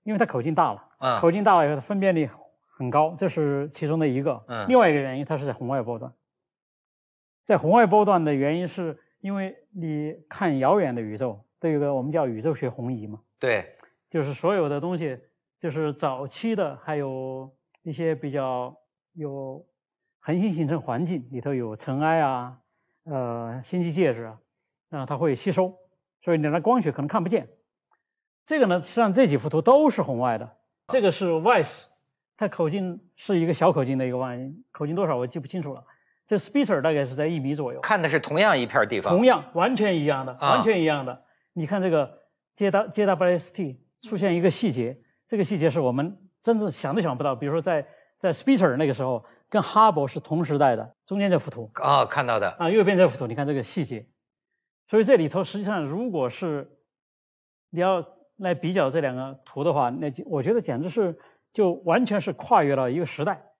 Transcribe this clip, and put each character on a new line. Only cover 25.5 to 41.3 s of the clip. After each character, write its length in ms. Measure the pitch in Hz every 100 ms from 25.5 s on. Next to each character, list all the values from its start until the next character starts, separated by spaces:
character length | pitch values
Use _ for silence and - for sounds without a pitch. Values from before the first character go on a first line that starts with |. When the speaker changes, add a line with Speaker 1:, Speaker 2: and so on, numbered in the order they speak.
Speaker 1:
收， 220 | 175 185 - _ _ _ _
所 100 | -
以 40 | 165
你 60 |
的 180 | 151 160
光 200 | 151 247
学 100 | 170
可 100 | 131
能 60 | 143
看 160 | 214
不 40 | 175
见。 200 | 202 123 _ _ _ _ _ _ _ _ _ -
这 140 | 311
个 80 | 214
呢， 140 | 175
实 60 | -
际 60 | 233
上 160 | 220
这 140 | 185 226
几 120 | 139
幅 120 | 147
图 120 | 156
都 280 | 233 269 311
是 120 | -
红 180 | 139 120
外 180 | 123 110
的。 200 | 117 - _ _ -
这 140 | 254
个 100 | 202
是 200 | - 185
weiss， 540 | 160 196 220 143 - - _ _ _ _ -
它 100 | 214
口 220 | - 156
径 300 | 196 185 175 - _
是 240 | - 180
一 60 | 165
个 80 |
小 180 | 160 170
口 120 | 160
径 140 | 127 131
的 80 | 127
一 60 |
个 60 | 123
望 180 | 127 123
远 40 |
镜， 240 | 135 175 -
口 140 | - 147
径 100 | 170
多 120 | 175
少 80 | 123
我 100 | 123
记 140 | 165
不 80 | 127
清 140 | 185
楚 120 | 147
了。 100 | 131 - _ _ _ -
这 120 | 208
Spitzer 420 | - 285 214 180
大 100 | 160
概 120 | 151
是 120 | 131 131
在 100 | 156
一 140 | 165
米 160 | 135 147
左 180 | 127
右。 60 | 123
Speaker 2:
看 180 | - 202
的 80 | 160
是 120 | 156
同 200 | - 156
样 180 | 208 143
一 80 | 120
片 220 | 139 107
地 140 | 104
方。 100 | 98
Speaker 1:
同 140 | 180 254
样， 180 | 175 -
完 220 | 170 220 240
全 200 | 208 170
一 100 | 147
样 200 | 139 127
的， 60 |
Speaker 2:
啊。 200 | 123 143
Speaker 1:
完 80 | 127
全 180 | 226 190
一 60 | 160
样 180 | 147 127
的。 180 | 127 _